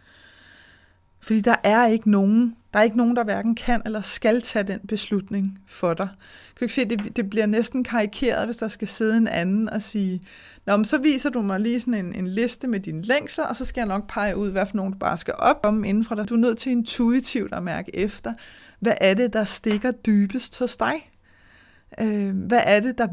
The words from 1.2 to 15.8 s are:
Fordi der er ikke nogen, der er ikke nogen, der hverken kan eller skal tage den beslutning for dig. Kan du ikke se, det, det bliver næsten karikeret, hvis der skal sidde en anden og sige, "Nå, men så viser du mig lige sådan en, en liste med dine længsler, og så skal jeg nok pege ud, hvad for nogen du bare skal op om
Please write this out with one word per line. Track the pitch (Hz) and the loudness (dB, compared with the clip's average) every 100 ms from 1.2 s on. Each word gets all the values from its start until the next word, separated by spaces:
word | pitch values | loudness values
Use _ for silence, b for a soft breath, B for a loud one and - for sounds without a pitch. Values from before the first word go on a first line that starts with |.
Fordi | - 220 | 0 2
der | 220 226 | 4 4
er | 196 220 240 | 4 4 4
ikke | 220 220 | 4 4
nogen, | 202 196 220 240 233 _ | 4 4 4 2 -2 _
der | 208 | 2
er | |
ikke | 226 226 | 4 4
nogen, | 240 240 | 2 2
der | |
hverken | 214 196 220 226 | 0 -2 0 -2
kan | - 233 226 | 0 0 0
eller | 214 | -6
skal | 196 - 214 240 | -6 -2 2 2
tage | - 220 | 0 -2
den | 196 185 - | -2 -6 -4
beslutning | 214 - 202 196 202 196 190 - | -6 -2 -2 -2 -2 -4 -6 -16
for | - 175 | -4 -2
dig. | 165 190 - B B B | -2 -4 -8 B B B
Kan | - | -6
du | 240 | -4
ikke | |
se, | - 226 | 0 0
det, | 226 208 - | -2 -4 -4
det | 196 | -2
bliver | 208 214 | 0 2
næsten | 214 226 262 | 2 0 -2
karikeret, | 247 233 208 - 247 - 220 | -2 -2 -2 -2 0 0 -2
hvis | 226 | -4
der | 220 | -6
skal | - 208 | -6 -8
sidde | - 220 226 | -2 2 4
en | 226 | 2
anden | 165 175 202 220 | 0 0 0 0
og | 214 | -4
sige, | - 214 190 185 B B B B - | -4 -4 -2 -4 B B B B 0
"Nå, | 202 | 2
men | 214 | 2
så | 294 | 2
viser | 302 269 285 | 2 2 0
du | 240 | -2
mig | 202 190 | -2 0
lige | 220 240 | 0 -2
sådan | 240 | -2
en, | 220 180 - | -2 -4 -4
en | 185 | -4
liste | 196 240 - 254 | 0 -2 -2 -4
med | 202 | -4
dine | 190 160 | -4 -8
længsler, | 202 285 - - 302 | 0 0 0 -4 -4
og | 226 | -4
så | 254 | -6
skal | - | -4
jeg | 214 | -2
nok | 196 208 | -4 -4
pege | 220 202 202 | -4 -2 -2
ud, | 202 | -2
hvad | 190 190 | 0 -2
for | 208 | -2
nogen | 190 | -4
du | 196 | -2
bare | - 165 | -2 -2
skal | - - | -4 2
op | 240 302 | 2 4
om | 208 214 | 2 0